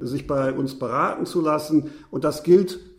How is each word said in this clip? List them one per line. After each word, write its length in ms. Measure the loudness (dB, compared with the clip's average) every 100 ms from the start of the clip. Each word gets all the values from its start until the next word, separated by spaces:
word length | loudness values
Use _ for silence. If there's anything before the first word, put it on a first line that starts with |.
| -6
sich 220 | -6 -2
bei 240 | 0 0
uns 260 | 0 -4 -4
beraten 480 | -4 -2 -2 -2 -4
zu 140 | -2
lassen. 500 | 0 0 2 0 0 -8 -10
Und 100 | -4
das 220 | -2 -2
gilt, 340 | 6 6 6 -4 -16